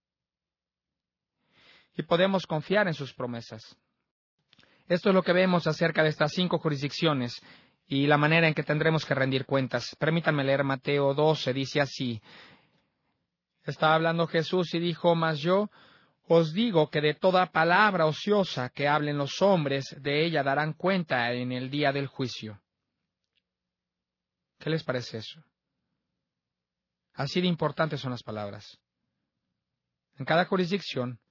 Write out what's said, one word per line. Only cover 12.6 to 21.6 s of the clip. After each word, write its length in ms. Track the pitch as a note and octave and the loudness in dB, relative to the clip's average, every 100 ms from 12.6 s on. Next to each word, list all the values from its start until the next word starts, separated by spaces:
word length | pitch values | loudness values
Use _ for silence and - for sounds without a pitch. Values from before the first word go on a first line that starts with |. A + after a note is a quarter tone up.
| _ _ _ _ _ _ _ _ _ _ | _ _ _ _ _ _ _ _ _ _
Estaba 320 | - C#3 D#3 D#3+ | -12 -2 2 4
hablando 320 | E3 E3+ D#3 | 2 0 0
Jesús 440 | E3 D#3 F#3 E3 | -2 0 -2 -2
y 40 | E3 | -2
dijo: 380 | F3 D#3+ F3 E3 | -4 0 2 2
"Mas 240 | D#3+ D3 | 0 -2
yo 300 | E3 F#3+ G#3 _ - _ _ _ - | 0 0 0 _ -20 _ _ _ 2
os 240 | E3+ D#3+ | 4 4
digo 360 | F3 A#3+ E3 D3+ | 0 0 2 2
que 120 | D#3 | 0
de 140 | D3+ | 0
toda 360 | D3 F#3+ F3+ F3+ | 2 2 4 2
palabra 560 | E3 E3 F3+ G#3+ F3+ D#3 | 2 4 4 4 4 0
ociosa 600 | D3 G3+ G#3 F3+ - B2 | 0 0 0 0 -4 -6
que 180 | - C#3+ | -2 0
hablen 320 | D3 D3 D3 | 0 0 -4
los 240 | C#3 - | -4 2
hombres, 420 | G3 F3+ C#3+ C#3 C3+ C#3+ | 4 4 2 -2 -6 -8
de 240 | C#3 D3 | -4 0
ella 200 | E3+ D3+ | 0 0
darán 280 | C#3 C#3+ D3+ | 0 0 -2
cuenta 600 | D3+ F3+ F#3+ D#3+ B2+ A#2+ | -2 -2 -2 0 -2 -2
en 180 | B2 B2 | -2 -4
el 180 | B2+ | -6